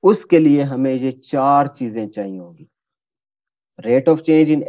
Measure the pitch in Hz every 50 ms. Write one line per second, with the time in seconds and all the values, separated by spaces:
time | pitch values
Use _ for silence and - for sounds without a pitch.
0 | - 185 214 214 - - 175 160 156 147 143 143 139 135 131 127 135 135 131 127
1 | 127 131 131 - _ - 143 139 135 139 143 143 143 143 143 - 131 113 107 113
2 | 110 104 - 107 98 98 95 92 87 87 85 - - _ _ _ _ _ _ _
3 | _ _ _ _ _ _ _ _ _ _ _ _ _ _ _ - 175 226 240 135
4 | - 165 160 156 160 165 156 156 156 151 156 143 131